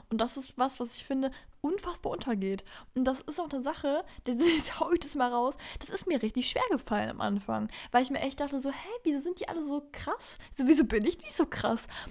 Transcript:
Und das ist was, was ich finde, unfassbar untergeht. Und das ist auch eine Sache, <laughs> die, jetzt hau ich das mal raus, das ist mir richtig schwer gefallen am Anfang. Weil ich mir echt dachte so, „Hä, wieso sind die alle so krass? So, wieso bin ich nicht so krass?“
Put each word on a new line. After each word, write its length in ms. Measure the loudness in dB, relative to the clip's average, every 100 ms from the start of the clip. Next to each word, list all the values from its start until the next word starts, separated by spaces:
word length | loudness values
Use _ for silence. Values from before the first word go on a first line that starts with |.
| -4
Und 120 | 0
das 160 | 0 -2
ist 200 | -12 0
was, 220 | 0 0
was 160 | -6 -6
ich 80 |
finde, 280 | -2 0 0 -2 -18 -4
unfassbar 520 | -2 0 -2 -4 -4
untergeht. 500 | -4 -2 0 0 -2 -6 -18 -8 0
Und 80 | 2
das 160 | 0
ist 180 | -6 -6
auch 100 | -4
eine 120 | -2
Sache, 440 | -4 -2 0 0 -2
<laughs> 140 | -8 -2
die, 40 |
jetzt 480 | 4 6 4 0 -2
hau 120 | 2
ich 80 | 2
das 140 | 0 0
mal 160 | 2
raus, 240 | 2 0 -2 -10 -12
das 100 | -8
ist 180 | -6 0
mir 140 | 2
richtig 280 | 2 0 0
schwer 140 | 2 2
gefallen 380 | 2 2 0 0
am 120 | 0
Anfang. 480 | 0 0 0 -2 -2 -6 2
Weil 120 | 2
ich 80 | 4
mir 100 | 0
echt 180 | -2 -2
dachte 220 | -4 -2
so, 100 | -2
„Hä, 180 | -6 -8 -2
wieso 180 | 0 0
sind 180 | -2 -6
die 100 | -4
alle 140 | -4 -2
so 220 | -4 -6
krass? 460 | -10 -4 -4 -4 -10 -14 0
So, 100 | 6
wieso 180 | 8 8
bin 180 | 4 2
ich 120 | 0
nicht 140 | -6 0
so 100 | 0
krass?“ 420 | 2 0 0 -2 -12 -12